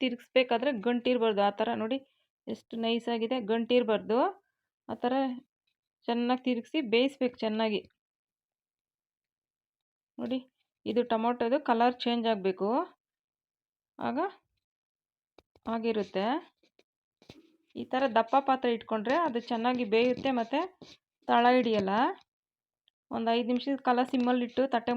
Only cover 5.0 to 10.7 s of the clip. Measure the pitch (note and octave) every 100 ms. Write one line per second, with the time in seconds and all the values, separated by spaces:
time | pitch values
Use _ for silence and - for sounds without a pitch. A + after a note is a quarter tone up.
5 | B3 C4 C4+ B3 - _ _ _ _ _
6 | - A#3+ A#3+ B3+ B3+ A#3+ A#3 D#4 B3+ A#3
7 | C4 - B3 B3 A3 G#3+ A3 G#3 - _
8 | _ _ _ _ _ _ _ _ _ _
9 | _ _ _ _ _ _ _ _ _ _
10 | _ - A#3+ C4 B3+ _ _